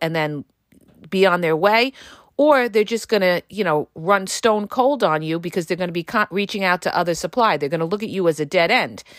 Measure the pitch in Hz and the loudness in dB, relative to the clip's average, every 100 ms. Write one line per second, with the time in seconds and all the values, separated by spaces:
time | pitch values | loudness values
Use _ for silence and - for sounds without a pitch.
0 | 165 160 151 147 - _ _ _ _ _ | -2 -2 -2 -4 -12 _ _ _ _ _
1 | - 190 190 175 165 156 202 220 262 - | -6 2 4 4 2 2 4 4 2 -4
2 | - - _ - 302 277 240 214 214 226 | -20 -20 _ 2 4 4 4 0 0 -2
3 | - 214 185 175 - 190 180 151 - - | -2 0 2 0 -4 -4 0 0 -2 -8
4 | 160 202 190 - 226 208 208 - 254 269 | 0 0 0 0 2 2 -2 0 0 2
5 | 190 156 156 165 170 190 165 175 175 170 | 0 0 -2 -4 -4 -6 -4 -4 -4 -6
6 | 165 220 202 196 202 202 185 180 - - | -4 -4 -2 -2 -4 -2 -2 0 -2 -2
7 | 175 165 170 254 220 156 143 165 165 208 | -2 -4 -4 0 0 0 -2 -4 -4 -4
8 | 208 185 170 156 143 180 170 240 139 110 | -6 0 0 0 -2 0 2 2 -2 -8
9 | - | -20